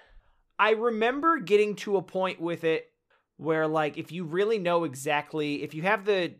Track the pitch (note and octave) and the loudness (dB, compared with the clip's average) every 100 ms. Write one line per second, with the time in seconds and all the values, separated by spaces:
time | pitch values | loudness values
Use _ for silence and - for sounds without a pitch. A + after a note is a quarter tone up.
0 | _ - _ _ _ - G#3 A3 A#3+ A3 | _ -20 _ _ _ 2 4 4 2 2
1 | A3+ C4+ D#4+ E4 F3+ G#3 G#3 G3 - G3 | 0 2 2 2 4 4 4 -2 -2 -2
2 | F3+ F#3+ F#3 - E3 E3 E3 D#3+ - _ | -2 -4 -4 -4 -6 -2 0 -2 -4 _
3 | _ _ _ _ C#3+ D#3+ D#3+ D#3 D3+ D3 | _ _ _ _ -2 0 2 0 -2 -4
4 | D#3 E3 E3+ E3+ G#3 A3+ F3 F3 E3 C3 | -10 -10 -6 -2 0 0 0 0 0 -4
5 | C#3+ D3 C#3+ D#3+ D3+ C#3+ C#3+ D#3 F3+ A3 | -2 -2 -2 -4 -4 -4 -6 -4 -2 0
6 | G3 G3 E3+ - | 0 0 0 -6